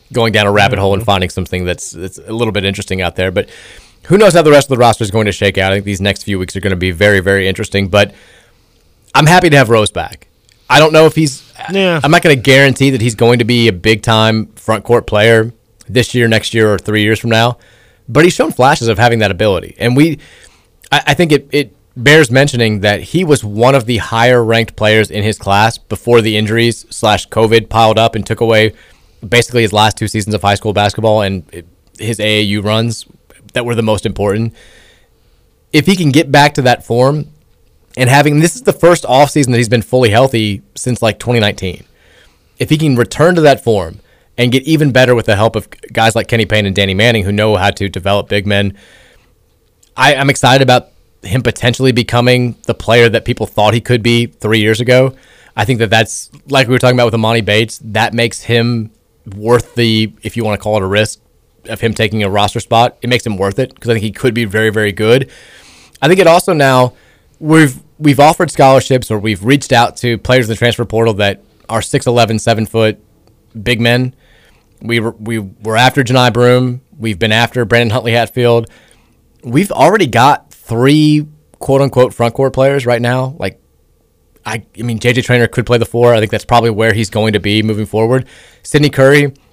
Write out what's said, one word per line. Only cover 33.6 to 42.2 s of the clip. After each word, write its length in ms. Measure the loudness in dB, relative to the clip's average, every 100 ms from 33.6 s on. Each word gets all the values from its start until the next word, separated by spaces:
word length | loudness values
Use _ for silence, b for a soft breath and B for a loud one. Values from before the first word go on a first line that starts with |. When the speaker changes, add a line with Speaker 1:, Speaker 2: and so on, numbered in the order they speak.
| -4
Speaker 1:
were 100 | -2
the 80 |
most 220 | -2 -2 -4
important. 480 | -4 -4 -2 -4 b b b b b b _ _ _ _ _ _
If 140 | 0 0
he 80 | 0
can 140 | 2
get 200 | 0 2
back 220 | 2 2
to 80 | 2
that 240 | 0 -2 -2
form 400 | 0 2 0 -6 _ _ _ _ _ _ -4
and 120 | 2
having, 300 | 2 4 2
this 160 | 0 0
is 60 |
the 100 | -4
first 300 | 2 2 2
offseason 480 | 2 2 2 0 0
that 60 | 0
he's 100 | 0
been 120 | -2
fully 280 | 0 0 2
healthy 520 | 2 2 0 -2 -6 -12 -10
since, 260 | -6 -2
like, 180 | -2 -2
twenty 200 | -2 0
nineteen. 440 | -2 -4 -8 -10 -18 b b b